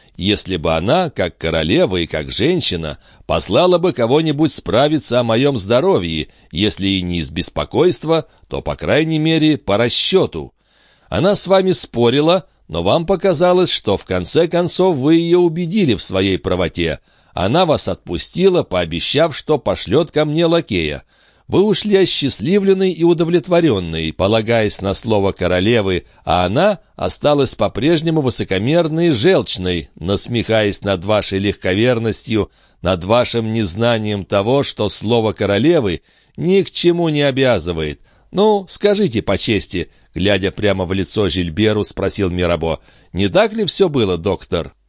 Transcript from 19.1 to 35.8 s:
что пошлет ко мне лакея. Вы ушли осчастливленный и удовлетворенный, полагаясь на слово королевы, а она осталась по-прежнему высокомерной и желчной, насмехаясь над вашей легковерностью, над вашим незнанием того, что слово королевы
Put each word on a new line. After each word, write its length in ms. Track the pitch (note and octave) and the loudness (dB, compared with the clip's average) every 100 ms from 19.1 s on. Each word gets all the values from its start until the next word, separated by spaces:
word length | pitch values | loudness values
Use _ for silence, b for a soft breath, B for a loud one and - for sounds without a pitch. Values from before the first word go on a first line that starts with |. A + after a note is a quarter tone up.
| C#3 E3 | 0 0
что 240 | C3+ - D3+ | -2 -2 -2
пошлет 520 | G#2 F2+ - B2+ E3+ | 0 -4 0 0 0
ко 160 | D3 D3+ | -2 -2
мне 180 | D#3 | 0
лакея. 600 | E3 E3+ - F2+ D2+ C#2 - b b b b | 2 0 0 -2 -2 -6 -12 b b b b
Вы 160 | E3+ | 2
ушли 340 | G#3 G3 G#3+ G3 | 2 2 2 2
осчастливленный 960 | F3+ - C#3 - B2+ G3+ G3 F#3+ F#3+ | 2 0 -2 -2 0 2 2 2 0
и 120 | E3+ | 2
удовлетворенный, 1080 | E3+ E3+ E3 F3 F3+ F3 D#3+ G2 E2+ D#2+ D#2+ | 2 2 2 0 2 2 2 0 -2 -4 -4
полагаясь 720 | - F#2+ A2+ G#2+ A#2 G#2+ - | 0 2 2 2 2 0 -2
на 100 | F#2+ | -2
слово 400 | F#2+ A#2 G#2+ G2 | -2 0 0 0
королевы, 720 | - F2+ F2+ G2 A#2+ G2 F2 - b - | -2 -2 0 2 2 0 -2 -6 b -2
а 180 | E2+ | 0
она 360 | F2+ A#2 G3+ G3 _ | 2 2 0 0 _
осталась 600 | - F#2 - C#3+ D3 B2+ | -6 -6 -2 0 2 0
по-прежнему 640 | - G2+ - C#3 E3+ E3 D#3+ | 0 -4 0 0 0 0 0
высокомерной 840 | C3 - G2+ F#2+ A2+ E3 D#3+ D#3+ E3+ | 0 -2 -2 -2 0 0 0 0 0
и 60 | |
желчной, 760 | A#2+ D#3 F3 G#2 - F2+ F2 - - | 2 2 2 0 -4 -2 -2 -6 -8
насмехаясь 840 | E2+ G#2 - A#2+ F#2+ A2 G#2 F#2 | -2 -2 0 -2 0 2 2 0
над 240 | G2 F#2+ F#2 | -2 -2 0
вашей 320 | G#2+ F2+ G2 | 0 0 -2
легковерностью, 1120 | G2+ - F#2+ F#2+ B2 A#2+ A2+ F#2+ - G#2+ F#2 b b b | -2 -2 -2 0 2 0 -2 -4 -2 -2 -4 b b b
над 220 | E2+ F#2 | -2 -2
вашим 500 | F2+ A#2+ A#2 A#2+ A2 | 2 2 2 -2 -2
незнанием 720 | A2+ G2+ F#2 A#2 A#2 G#2+ G2+ F2+ | -2 -2 0 0 0 -2 -6 -2
того, 360 | G2+ G#2 C#3 | -2 2 0
что 280 | C3+ - G#2 | 0 -2 -4
слово 420 | - G2+ A#2 A2 | -2 0 0 0
королевы 720 | F#2+ G2+ G2+ C#3+ E3+ | -2 0 2 2 2